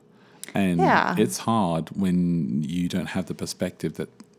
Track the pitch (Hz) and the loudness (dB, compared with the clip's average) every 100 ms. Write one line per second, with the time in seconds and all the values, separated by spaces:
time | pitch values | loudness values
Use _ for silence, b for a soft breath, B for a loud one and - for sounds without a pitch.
0 | _ B B B B - 95 87 214 208 | _ B B B B 0 2 4 4 4
1 | - 175 107 - - 113 92 82 80 - | 4 2 2 0 -2 0 2 0 -4 -2
2 | 95 90 87 85 71 67 76 87 90 92 | 2 2 2 0 0 -2 -2 -2 -2 -2
3 | 80 - - - 85 - 90 - 80 78 | -4 -4 -4 -6 -8 -6 -6 -4 -6 -6
4 | 78 - - | -10 -12 -20